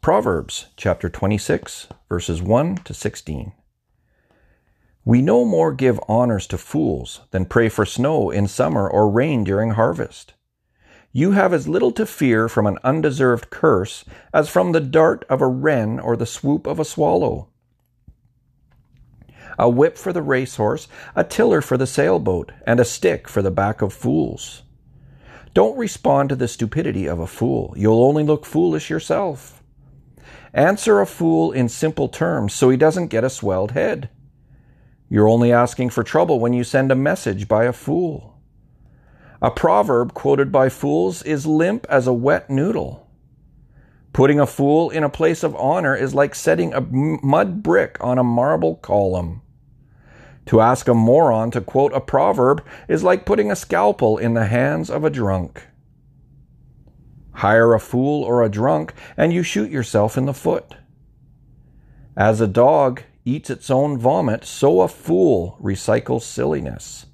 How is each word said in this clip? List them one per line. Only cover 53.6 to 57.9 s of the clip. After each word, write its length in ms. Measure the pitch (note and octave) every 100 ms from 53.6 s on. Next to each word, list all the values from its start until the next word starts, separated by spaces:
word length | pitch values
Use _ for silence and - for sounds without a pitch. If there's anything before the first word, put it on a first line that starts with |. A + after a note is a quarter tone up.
| - E3+ G3+ - A2 A2
in 160 | A#2
the 120 | A#2 G#2
hands 440 | A#2+ C3+ D#3+ D#3+
of 140 | D3+
a 60 | D3+
drunk. 580 | C#3+ G2+ F#2+ F2 - - _ _ _ _ _ _ - _ _ - - - _ - - -
Hire 380 | - G2 A2 A#2
a 80 | A2+
fool 420 | -